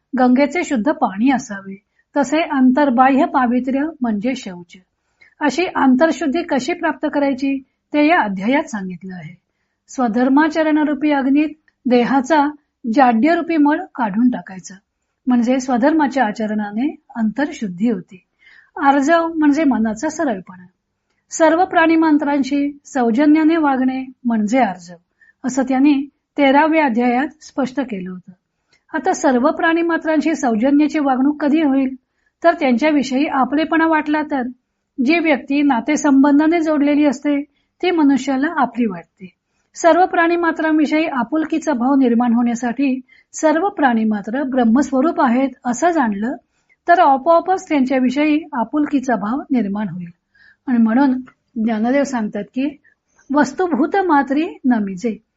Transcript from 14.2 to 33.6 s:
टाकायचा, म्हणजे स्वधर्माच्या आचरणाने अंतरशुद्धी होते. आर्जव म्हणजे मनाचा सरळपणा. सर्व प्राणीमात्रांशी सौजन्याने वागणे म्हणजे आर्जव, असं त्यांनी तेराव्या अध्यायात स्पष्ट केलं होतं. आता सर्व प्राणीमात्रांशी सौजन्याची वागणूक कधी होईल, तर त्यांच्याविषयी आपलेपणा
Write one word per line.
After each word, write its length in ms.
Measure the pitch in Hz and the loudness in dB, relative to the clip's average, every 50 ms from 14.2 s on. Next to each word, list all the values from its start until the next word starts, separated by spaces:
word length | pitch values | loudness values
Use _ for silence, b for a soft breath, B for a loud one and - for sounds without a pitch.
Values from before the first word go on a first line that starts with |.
| 254 247 | 2 2
टाकायचा, 440 | - 175 - - 190 185 - - 190 - _ _ _ _ _ _ _ _ - | 0 -2 -10 -14 -16 -16 -16 -18 -20 -20 _ _ _ _ _ _ _ _ -4
म्हणजे 340 | 254 247 240 226 247 254 269 | -2 0 0 2 0 0 -2
स्वधर्माच्या 640 | 254 277 247 226 247 302 320 311 294 240 - 277 233 | -2 -2 -2 0 2 2 2 2 0 0 0 -2 -2
आचरणाने 720 | 214 208 - 220 208 214 214 214 202 208 220 262 320 349 - _ _ - | -2 -2 -4 -6 -4 -4 -4 -4 -6 -6 -4 -4 -4 -6 -8 _ _ -8
अंतरशुद्धी 720 | 233 220 214 214 262 294 302 294 - 233 190 175 170 220 247 | -4 -4 -4 -2 -2 -4 -6 -6 -8 -10 -10 -6 -4 -2 -2
होते. 340 | 220 185 - _ 196 175 _ _ _ b b b b b b b b - 285 | -2 -4 -8 _ -20 -20 _ _ _ b b b b b b b b -2 0
आर्जव 500 | 277 277 285 262 302 339 330 330 330 330 | 2 2 2 2 2 2 2 2 0 -2
म्हणजे 320 | 320 302 294 277 311 320 | 0 2 2 2 2 2
मनाचा 440 | 277 233 220 220 226 214 - 311 311 | 0 0 0 0 -2 -4 -4 -6 -6
सरळपणा. 580 | 302 - 320 269 208 185 - - 185 185 185 - _ _ _ _ _ _ _ _ _ _ _ _ | -4 -4 -4 -4 -4 -6 -8 -16 -20 -20 -20 -20 _ _ _ _ _ _ _ _ _ _ _ _
सर्व 340 | - - 320 311 320 339 381 | -2 2 2 4 4 2 0
प्राणीमात्रांशी 1120 | 370 359 339 320 320 330 320 320 320 294 294 302 285 294 285 262 - 285 285 285 294 285 - _ | 2 2 2 4 4 4 4 4 4 2 2 2 0 -2 -2 -2 -2 -2 -2 -2 -4 -6 -10 _
सौजन्याने 720 | - - 269 240 233 214 262 302 294 302 320 311 311 330 | -8 -4 -2 0 0 2 2 4 4 4 4 4 2 2
वागणे 500 | 330 302 277 269 254 262 262 262 262 262 262 - _ - | 2 2 0 0 0 0 -2 -2 -4 -10 -10 -14 _ -4
म्हणजे 340 | 240 226 220 208 196 240 269 | -2 0 0 0 0 2 2
आर्जव, 380 | 240 196 175 - - 175 175 - _ _ b b b b b b - | 2 0 -2 -8 -14 -20 -20 -20 _ _ b b b b b b -8
असं 180 | 254 247 277 262 | -4 -2 -2 -2
त्यांनी 460 | 262 269 254 277 302 285 269 285 - _ _ _ _ - - | 0 0 2 4 4 2 2 -2 -6 _ _ _ _ -2 0
तेराव्या 460 | 285 269 269 285 311 311 320 320 302 | 2 4 4 4 4 4 2 2 0
अध्यायात 420 | 269 214 240 240 247 240 247 285 311 - _ | 0 0 0 0 0 0 0 -2 -4 -8 _
स्पष्ट 400 | - - - 302 262 247 254 285 | -20 -12 -6 -4 -4 -4 -4 -6
केलं 300 | 262 - 208 190 180 185 | -6 -6 -8 -10 -10 -10
होतं. 220 | 185 185 - - - _ _ _ _ _ _ _ _ _ _ _ - | -12 -14 -16 -20 -20 _ _ _ _ _ _ _ _ _ _ _ -8
आता 180 | 311 - 381 359 | -4 -2 -2 -2
सर्व 380 | - 320 285 254 240 254 311 | 0 0 0 2 2 2 0
प्राणीमात्रांशी 840 | - 349 359 330 330 339 339 339 320 320 - 320 311 302 - 311 320 | 0 0 0 0 2 0 0 0 -2 -2 -2 -2 -2 0 0 -2 -2
सौजन्याची 640 | - 294 240 226 208 240 277 285 285 302 285 - 311 | -2 -2 -2 0 0 0 2 4 4 2 2 0 -2
वागणूक 440 | 277 277 262 240 262 294 294 294 302 | 0 0 0 2 0 0 0 0 -2
कधी 200 | 285 285 320 320 | 0 0 2 2
होईल, 320 | 277 262 269 269 262 262 - _ _ _ _ _ _ _ _ - | 2 2 0 0 -2 -4 -10 _ _ _ _ _ _ _ _ 0
तर 100 | 339 330 | 0 2
त्यांच्याविषयी 720 | 339 302 254 240 226 294 311 302 285 240 - 254 262 302 | 2 0 0 0 2 2 2 2 0 -2 -2 -2 -2 -2
आपलेपणा 600 | 311 - 269 247 254 285 302 | -2 0 -2 -2 0 0 -2